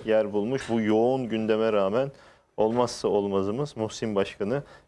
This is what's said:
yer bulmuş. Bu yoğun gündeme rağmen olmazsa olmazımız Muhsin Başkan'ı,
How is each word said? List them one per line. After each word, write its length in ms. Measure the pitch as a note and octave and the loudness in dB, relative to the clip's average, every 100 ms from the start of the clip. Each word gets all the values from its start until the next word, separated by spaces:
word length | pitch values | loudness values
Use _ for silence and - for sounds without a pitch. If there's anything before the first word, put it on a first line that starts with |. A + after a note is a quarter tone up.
yer 280 | A2 A2 G#2 | 2 2 2
bulmuş. 380 | G#2 G#2+ C3+ - | -2 -2 -4 -2
Bu 100 | A2+ | 0
yoğun 480 | G#2+ G#2+ A#2+ C3 A#2+ | 2 4 2 0 -2
gündeme 440 | A2 A2 A2 A2+ | -2 0 2 2
rağmen 360 | G#2 F#2+ A2+ C#3 - - _ _ - | 2 2 0 -2 -8 -20 _ _ 0
olmazsa 520 | A2 A#2+ A#2+ - A2 | 2 2 0 0 0
olmazımız 680 | G2+ G2+ G2 G2 A#2 D3 - | 2 2 0 0 -2 -6 -4
Muhsin 380 | A2 - A2+ | -6 -4 -2
Başkan'ı, 480 | G2 F#2+ - G2+ C#3 - - | 0 -2 -4 -4 -4 -6 -18